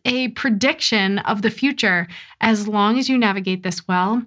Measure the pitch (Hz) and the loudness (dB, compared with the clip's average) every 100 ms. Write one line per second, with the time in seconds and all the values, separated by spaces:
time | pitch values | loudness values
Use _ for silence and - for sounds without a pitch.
0 | 247 247 254 233 269 202 262 - - 220 | -4 -2 -2 -2 0 2 2 0 0 0
1 | 190 196 - 202 214 - 277 285 208 175 | 2 0 -2 -2 -2 0 0 0 0 0
2 | 170 - - - 220 214 208 208 208 240 | -2 -10 -20 -2 0 0 0 2 2 2
3 | 262 262 220 196 190 185 185 175 - 180 | 2 2 2 0 -2 -4 -4 -6 -2 0
4 | 190 233 | 0 -2